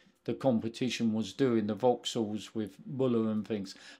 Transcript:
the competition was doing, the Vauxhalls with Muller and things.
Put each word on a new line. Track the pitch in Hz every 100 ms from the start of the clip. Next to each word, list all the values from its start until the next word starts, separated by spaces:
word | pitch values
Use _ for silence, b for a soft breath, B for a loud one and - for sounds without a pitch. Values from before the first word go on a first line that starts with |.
| b b
the | -
competition | 117 135 113 110 - 127 - 117
was | 110 98
doing, | - 135 113 104
the |
Vauxhalls | 101 127 123 - 123 104 107 -
with | 113 104 - -
Muller | 131 131 117 110
and | 107 101
things. | 107 95 - B